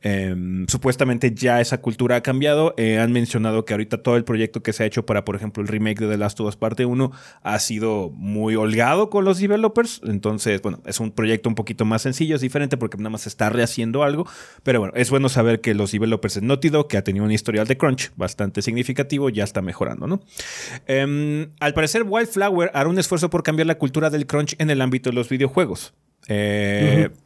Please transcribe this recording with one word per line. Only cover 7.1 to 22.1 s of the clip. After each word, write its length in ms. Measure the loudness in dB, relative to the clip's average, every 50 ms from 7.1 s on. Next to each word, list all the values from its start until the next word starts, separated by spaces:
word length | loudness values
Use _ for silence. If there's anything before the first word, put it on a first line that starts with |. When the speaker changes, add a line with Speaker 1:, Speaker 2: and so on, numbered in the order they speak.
| -4 -10 -20 -20 -20 -12
Speaker 1:
ha 160 | _ -4 -2 -2
sido 500 | -2 -2 -4 -2 -2 0 0 -2 -2 -6 -8
muy 420 | -8 -6 -4 -4 -2 0 0 2
holgado 540 | 2 2 2 2 2 4 4 4 2 2 2
con 140 | 2 0 2
los 140 | 2 2 2
developers. 600 | 2 2 2 2 2 2 2 2 0 0 -2 -8 -6
Entonces, 580 | -4 -4 -2 0 -2 -2 0 0 0 0 0
bueno, 200 | 0 -4 -6 -6 -10
es 140 | -8 -6 -4
un 120 | -4 -4
proyecto 360 | -2 -2 0 0 0 0 0 -2
un 60 | -2
poquito 300 | -2 -4 -6 -2 -2 0
más 160 | 2 2 0
sencillo, 340 | 0 -2 -2 0 0 0 0
es 60 | 0
diferente 340 | -2 -2 -2 -2 -2 0 -2 -2
porque 200 | -2 -6 -6 -6
nada 140 | -8 -8
más 100 | -8 -8
se 80 | -10 -12
está 200 | -4 _ 0 0
rehaciendo 540 | 2 2 0 0 0 -4 -4 -2 0 0 0
algo. 240 | 0 0 -2 -4 -8 -10 -20 -20 -20 -20 -8 _
Pero 160 | 2 2 2
bueno, 120 | 2 0 2 0
es 120 | 2 2
bueno 200 | 4 2 2 2
saber 320 | 4 4 4 4 4 2
que 120 | 2 0 2
los 180 | 2 0 0 0
developers 420 | 0 0 0 0 0 -2 -4 -4 -2
en 100 | 0 0
Naughty 220 | 0 2 2 2
Dog, 180 | 2 2 0 2
que 80 | 0 -2
ha 60 | 0
tenido 200 | 0 0 0 2
un 60 | 2
historial 340 | 2 0 0 0 0 0 2 0
de 100 | 0 2
crunch 340 | 2 0 2 0 -4 -10 -6 -6
bastante 440 | -6 -6 -4 -4 -4 -4 -2 -4
significativo, 680 | -4 -2 -2 -2 -2 -2 -2 -4 -2 -2 -2 0 0 0
ya 140 | 0 0 -4
está 160 | -2 -2 -4
mejorando, 440 | -4 -4 -4 -4 -4 -6 -4 -8 -6 -4
¿no? 140 | -4 -6 -6 _ -14 -14 -12 -12 -12 -12 -12 -12 -14 -16 _ -2
Em, 640 | 0 0 0 0 -2 -2 -2 -2 -2 -4 -6 -8 -8 _
al 120 | -2 0 2
parecer, 300 | 2 0 2 2 0 0
Wildflower 680 | 0